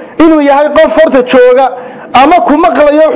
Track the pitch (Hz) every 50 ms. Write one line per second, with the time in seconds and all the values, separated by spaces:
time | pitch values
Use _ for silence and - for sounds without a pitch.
0 | - - - - 311 320 320 311 285 285 277 277 294 294 294 311 320 - 320 302
1 | 320 320 302 262 247 - - 254 247 254 247 262 269 247 - - - - - -
2 | - - - 240 277 302 359 339 339 349 285 302 359 339 262 262 294 294 285 311
3 | 311 302 240